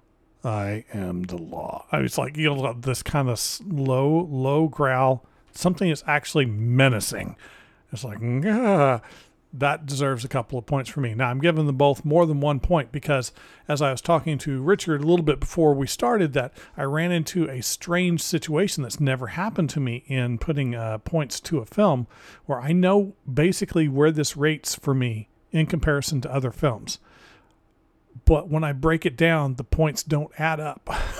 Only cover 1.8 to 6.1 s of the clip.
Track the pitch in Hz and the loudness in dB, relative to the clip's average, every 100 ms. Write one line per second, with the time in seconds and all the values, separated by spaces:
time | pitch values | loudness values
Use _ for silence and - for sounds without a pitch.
1.8 | - 151 135 - 131 147 156 139 131 120 | -4 -2 0 -2 -4 0 0 0 -4 -4
2.8 | 127 123 - 151 131 113 - - 196 151 | -4 -4 -2 0 0 -2 -4 -8 -6 -4
3.8 | 135 131 139 160 175 135 131 147 160 123 | 0 2 2 2 0 -2 0 2 0 2
4.8 | 139 127 131 131 - _ _ - 185 175 | 0 4 2 2 -4 _ _ -2 -2 0
5.8 | 190 147 - | 0 -2 0